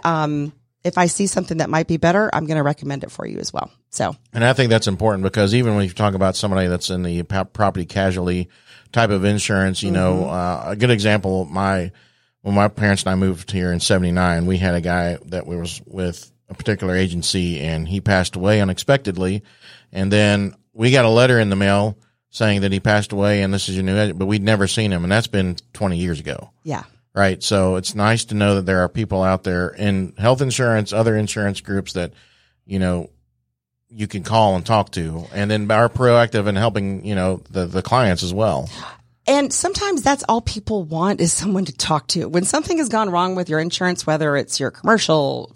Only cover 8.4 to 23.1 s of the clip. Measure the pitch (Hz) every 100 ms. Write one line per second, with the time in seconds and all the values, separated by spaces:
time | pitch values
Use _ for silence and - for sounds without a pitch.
8.4 | 90 _ _ - _ 120 113 101 101 104
9.4 | - 98 95 92 98 92 92 92 76 90
10.4 | 90 78 65 104 123 113 104 104 95 95
11.4 | 82 90 98 95 87 - _ _ _ _
12.4 | 98 101 104 - 104 98 92 95 95 87
13.4 | - 98 90 87 - 98 90 87 90 85
14.4 | 87 92 92 87 87 87 87 85 - 90
15.4 | 78 87 85 - - 95 90 85 - _
16.4 | _ - - 101 92 90 92 87 - 98
17.4 | 87 78 80 80 80 98 104 95 90 90
18.4 | 95 107 98 90 - 139 107 90 92 104
19.4 | - _ - - _ 95 98 104 104 101
20.4 | 98 - _ 110 120 131 113 113 127 120
21.4 | 104 98 98 101 107 101 _ _ _ -
22.4 | 107 101 98 98 107 104 101